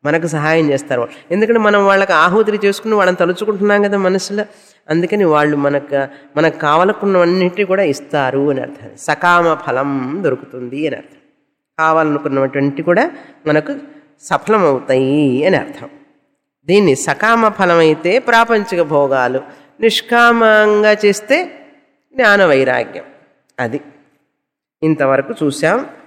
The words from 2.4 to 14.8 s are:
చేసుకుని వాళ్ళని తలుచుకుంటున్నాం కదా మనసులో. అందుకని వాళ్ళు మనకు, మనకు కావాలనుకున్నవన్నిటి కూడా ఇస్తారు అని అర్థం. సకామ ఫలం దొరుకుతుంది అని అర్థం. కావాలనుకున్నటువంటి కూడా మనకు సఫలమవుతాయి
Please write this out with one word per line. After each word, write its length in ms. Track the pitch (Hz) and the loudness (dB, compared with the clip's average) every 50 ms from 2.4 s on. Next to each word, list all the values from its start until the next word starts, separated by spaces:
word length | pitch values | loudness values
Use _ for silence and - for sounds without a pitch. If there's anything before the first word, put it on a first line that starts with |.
| 220 208 208 208 196 | 0 0 -2 0 0
చేసుకుని 280 | 202 196 - - 220 220 | -2 -2 -2 -4 -2 0
వాళ్ళని 220 | 208 190 180 180 | 2 2 2 2
తలుచుకుంటున్నాం 680 | 180 180 170 180 180 214 208 208 190 202 208 202 208 202 | 0 0 -2 -2 -4 -4 -4 -2 -2 0 2 2 2 2
కదా 140 | 202 202 | 0 0
మనసులో. 480 | 196 190 185 190 196 185 - 202 208 208 - - _ _ _ _ _ _ - | 0 0 0 0 -2 -4 -4 -8 -8 -8 -8 -12 _ _ _ _ _ _ -4
అందుకని 340 | 156 165 175 175 208 208 196 | -2 -2 -2 -2 0 0 2
వాళ్ళు 340 | 170 151 147 147 151 147 | 2 4 4 2 2 0
మనకు, 500 | 143 139 143 143 143 143 143 143 139 139 135 - - - - _ | 0 0 0 0 -2 -4 -2 -4 -4 -4 -4 -10 -20 -20 -10 _
మనకు 200 | 147 156 160 - | 0 0 0 0
కావాలనుకున్నవన్నిటి 1040 | - 156 147 151 160 180 196 214 208 - 202 196 180 175 170 180 185 185 180 180 - 208 | -2 -2 0 2 2 2 0 0 -2 -2 0 2 2 2 2 2 0 0 -2 -2 -4 -2
కూడా 200 | 185 190 190 196 | -2 0 0 0
ఇస్తారు 640 | 160 139 - - - - 147 139 131 127 139 139 147 | -2 -2 -4 -8 -6 -4 -2 -2 -2 -2 -2 -2 0
అని 120 | 139 131 | -2 -4
అర్థం. 360 | 123 - - - 113 - - | -6 -10 -14 -20 -20 -20 -20
సకామ 560 | - - - 151 - 185 175 175 175 170 165 160 | -14 -6 -6 -4 0 2 2 4 4 4 2 0
ఫలం 680 | 151 - - 123 127 139 143 139 135 127 127 147 190 196 | -2 -4 -6 -4 -4 -2 -4 -4 -6 -6 -6 -8 -2 -2
దొరుకుతుంది 640 | 151 131 131 - - - 131 123 120 127 143 156 | -2 -2 -2 -8 -16 -14 -14 -12 -12 -8 -6 -6
అని 80 | 156 127 | -6 -6
అర్థం. 220 | - - - _ _ _ _ _ _ _ _ _ _ _ _ _ - | -8 -14 -20 _ _ _ _ _ _ _ _ _ _ _ _ _ -2
కావాలనుకున్నటువంటి 1040 | 156 160 160 160 160 151 147 143 147 147 135 135 135 135 135 143 139 143 139 - 160 | 0 2 2 2 2 0 -2 -2 -4 -2 -2 -2 -2 -2 -2 -2 -2 -2 -2 -4 -2
కూడా 280 | 135 127 202 269 349 - - - - - _ _ | 0 0 0 0 -2 -4 -12 -20 -20 -20 _ _
మనకు 300 | 156 151 156 151 - 285 277 - - - - _ _ _ _ | -2 -2 -2 -2 -4 -10 -10 -12 -20 -20 -20 _ _ _ _
సఫలమవుతాయి 1200 | - - 185 143 - - 220 214 185 151 135 123 | -8 -6 -6 -4 0 0 0 2 2 2 0 0